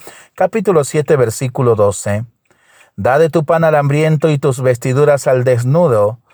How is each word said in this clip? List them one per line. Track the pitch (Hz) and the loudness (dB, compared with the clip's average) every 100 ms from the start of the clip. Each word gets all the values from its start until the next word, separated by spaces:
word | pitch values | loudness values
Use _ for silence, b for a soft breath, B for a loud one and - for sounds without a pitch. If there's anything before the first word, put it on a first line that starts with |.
| B B B - | B B B -4
capítulo | 185 226 202 165 | -2 -2 0 0
siete, | 135 156 143 147 | 0 -4 0 2
versículo | 117 - 131 - 120 | 0 -2 -6 -2 0
doce. | 110 101 98 104 104 117 _ _ b b b b - | 2 0 -2 -6 -6 -8 _ _ b b b b -6
"Da | 107 139 | 0 2
de | 160 | 2
tu | 170 151 | 0 0
pan | 165 | 0
al | 160 | 2
hambriento | 151 143 147 156 156 160 | 2 0 0 0 0 0
y | 143 | 0
tus | 143 131 | -2 -2
vestiduras | 127 120 135 127 147 139 147 | -2 -2 -2 0 2 2 0
al | 127 | 0
desnudo", | 123 120 123 156 170 110 104 117 b | 2 0 0 0 2 2 0 -4 b